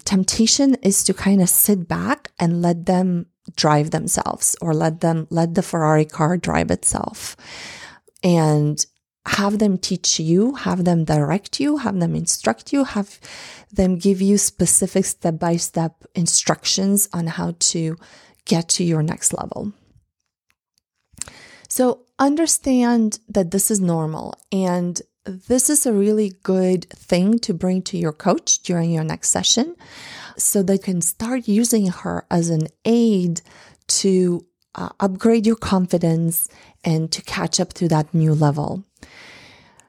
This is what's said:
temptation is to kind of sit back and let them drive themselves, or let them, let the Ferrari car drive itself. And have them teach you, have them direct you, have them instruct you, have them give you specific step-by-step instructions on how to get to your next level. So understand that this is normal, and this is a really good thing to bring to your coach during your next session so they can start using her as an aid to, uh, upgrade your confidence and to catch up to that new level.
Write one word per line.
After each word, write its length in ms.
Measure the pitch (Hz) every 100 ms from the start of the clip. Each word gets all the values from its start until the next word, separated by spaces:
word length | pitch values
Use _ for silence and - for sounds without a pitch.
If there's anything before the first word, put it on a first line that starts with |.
| -
temptation 680 | 196 185 - 226 - 277 247
is 280 | 196 196
to 100 | -
kind 280 | 190 196 196
of 80 | 175
sit 380 | - - 202 170
back 440 | 170 190 294 - -
and 220 | 175 170
let 240 | 175 170 170
them 400 | 180 185 175 - _ - -
drive 340 | 254 247 160
themselves, 640 | 165 - - - - - -
or 120 | 170
let 280 | 156 165 160
them, 260 | 165 165 156
let 240 | 165 170
the 80 | 170
Ferrari 440 | 170 170 156 156 151
car 320 | - 156 175
drive 340 | - 78 80
itself. 640 | 85 - - - - - - - - - - - - _ _
And 600 | 180 170 156 151 147 147 - _ _ _ -
have 340 | - 202 208
them 180 | 208 185
teach 420 | - 180 - -
you, 340 | 160 175 233 277
have 280 | 185 180
them 220 | 180 170 156
direct 540 | 151 147 185 - -
you, 180 | 277 294
have 200 | 233 190
them 140 | 165
instruct 600 | 156 165 - - - -
you, 100 | 285
have 380 | 262 214 196 - - - - - _
them 260 | 202 185 180
give 240 | 196 190
you 160 | 196 202
specific 680 | - - 175 - 185 190 185
step-by-step 1000 | - 175 160 175 170 - 170 165 - -
instructions 920 | - 165 - - 160 - - 196 202 -
on 140 | 175 165
how 280 | 175 170 170
to 380 | - 170 160 160 - - - _ -
get 220 | 165 170
to 160 | -
your 180 | 175 156
next 320 | 156 - -
level. 380 | - - - 208 - _ _ _ _ _ _ _ _ _ _ _ _ _ - - - - - -
So 320 | - 254 - _ -
understand 1000 | 277 294 320 - 277 254 240 240 220 - -
that 220 | 202 175
this 200 | 196 -
is 80 | 208
normal, 560 | 180 165 156 156 - - _
and 500 | 196 185 180 175 175 - _ -
this 440 | 185 - 254 -
is 160 | 294 254
a 80 |
really 400 | 208 202 214 208 185
good 460 | - 185 185 185 -
thing 500 | - - 180 190 226
to 140 | -
bring 280 | 165 185 185
to 140 | 180 175
your 140 | 165
coach 500 | 151 - 330 - -
during 280 | - 175 170
your 140 | 160 156
next 240 | 165 -
session 480 | 180 180 - 320 349 - - - - - -
so 240 | - 208
they 160 | 190 196
can 220 | 196 180
start 480 | - - 226 254 233
using 400 | 202 233 220 190
her 400 | - 180 175 -
as 200 | 175 170
an 180 | 160 - -
aid 560 | - 233 233 196 175 165 - - - _ -
to, 580 | - 196 185 180 175 - _ _ -
uh, 140 | - -
upgrade 480 | 196 190 226 233 214
your 80 | 226
confidence 960 | - 190 180 175 170 165 165 165 - - - _
and 260 | 170 160 160
to 80 | -
catch 400 | - 196 165 -
up 100 | 175
to 160 | - 170
that 260 | 156 151
new 200 | 165 156
level. 500 | 151 151 147 151 - - _ - - - - - - _ _